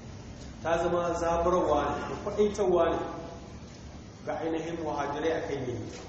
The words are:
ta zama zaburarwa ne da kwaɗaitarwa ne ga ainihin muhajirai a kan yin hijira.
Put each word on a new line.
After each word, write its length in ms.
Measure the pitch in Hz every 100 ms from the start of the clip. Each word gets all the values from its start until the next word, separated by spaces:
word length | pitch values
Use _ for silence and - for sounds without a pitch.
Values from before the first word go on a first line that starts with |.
| - - - - - -
ta 140 | 156 170
zama 360 | 170 175 175
zaburarwa 720 | 160 165 170 170 180 156 147
ne 180 | 143 - -
da 60 | -
kwaɗaitarwa 680 | 208 202 208 - 196 175 165
ne 80 | - - - - - - - - - - - - - -
ga 80 | 151
ainihin 380 | 160 160 165 165
muhajirai 480 | 156 147 139 147 160
a 100 | 165 -
kan 160 | 139
yin 140 | 123 110
hijira. 260 | 104 -